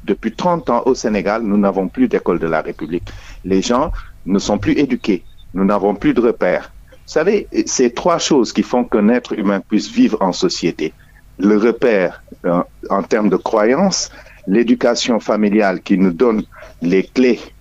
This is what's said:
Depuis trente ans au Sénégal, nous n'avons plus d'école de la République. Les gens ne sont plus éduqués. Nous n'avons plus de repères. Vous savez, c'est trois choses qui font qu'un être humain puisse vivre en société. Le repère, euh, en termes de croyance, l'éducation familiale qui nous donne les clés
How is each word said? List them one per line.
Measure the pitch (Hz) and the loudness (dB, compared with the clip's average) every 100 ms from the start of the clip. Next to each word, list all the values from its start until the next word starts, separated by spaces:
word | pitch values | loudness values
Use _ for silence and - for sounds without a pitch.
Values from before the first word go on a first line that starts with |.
Depuis | - 98 113 | -4 -4 -4
trente | - 180 170 - | -4 -2 -2 0
ans | 120 135 | 0 0
au | |
Sénégal, | 123 117 107 92 110 | 0 0 -2 0 -2
nous | 110 104 | 0 2
n'avons | 98 95 92 | 2 0 -4
plus | - 123 | 0 0
d'école | 98 - 87 | 0 0 -2
de | 82 | 0
la | 78 | -2
République. | - 69 78 85 - - - - | -4 -10 -6 -6 -8 -16 -18 -14
Les | 90 95 | -2 0
gens | 92 120 160 - - - - | 2 0 0 -6 -10 -14 -2
ne | 95 | -2
sont | - 104 | 0 -2
plus | 101 | 0
éduqués. | 147 139 120 - 90 - - - 90 | 0 0 -2 -2 -2 -4 -20 -10 -2
Nous | 98 | 0
n'avons | 104 98 98 | 2 0 0
plus | 147 | 0
de | 123 | 2
repères. | 117 104 92 82 - - - | 2 0 0 -2 -6 -20 -20
Vous | - - | -20 -4
savez, | 165 170 220 - - - | -2 0 0 -2 -4 -4
c'est | - 123 - | 0 0 0
trois | 180 165 | -2 0
choses | - 151 107 | 2 2 2
qui | - | -2
font | - 123 | -2 -2
qu'un | - 110 104 | 0 0 2
être | 123 - | 0 -2
humain | - 95 101 - | -4 -2 -2 -2
puisse | 107 - | -2 -2
vivre | - 120 107 | 2 2 2
en | 92 | -2
société. | - 90 - 85 78 76 - - - - - | 0 -2 -2 -4 -2 -6 -8 -20 -20 -20 -2
Le | 98 107 | 2 4
repère, | 117 113 131 104 87 - - - 90 | 2 2 2 2 0 -4 -20 -8 -2
euh, | 87 - - - | -2 -2 -10 -4
en | 98 | -4
termes | 90 113 104 | 0 0 2
de | 92 | 0
croyance, | - 110 110 139 190 180 - - - - - | 0 0 2 2 0 -2 -8 -14 -20 -14 -2
l'éducation | 104 117 120 120 117 - 113 | 0 2 2 2 0 0 -2
familiale | - 107 104 104 101 87 | 0 0 2 2 2 -2
qui | - 98 | -2 2
nous | 95 | 2
donne | 82 123 107 - - - - | 2 2 2 -4 -14 -20 -6
les | 87 - | 0 0
clés | 185 - 127 117 - - | 0 0 2 0 -6 -20